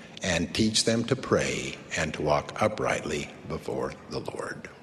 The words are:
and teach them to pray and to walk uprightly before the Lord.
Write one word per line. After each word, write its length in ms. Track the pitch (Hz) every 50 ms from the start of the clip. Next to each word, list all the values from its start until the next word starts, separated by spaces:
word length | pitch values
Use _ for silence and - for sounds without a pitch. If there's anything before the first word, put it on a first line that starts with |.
| - - - - -
and 300 | 95 87 82 110 - -
teach 320 | - 113 110 107 - -
them 200 | - 113 117 113
to 120 | - 131
pray 600 | 120 - - 110 87 71 - - - - - - - - - -
and 160 | - 80 78 76
to 80 | - 76
walk 380 | 76 73 71 73 - - -
uprightly 680 | 110 107 - - 65 57 - - - 73 76 73 69 - - - 71 -
before 460 | - - - - 62 65 62 67 - - - -
the 100 | - -
Lord. 480 | 143 - - - - - - - - - - -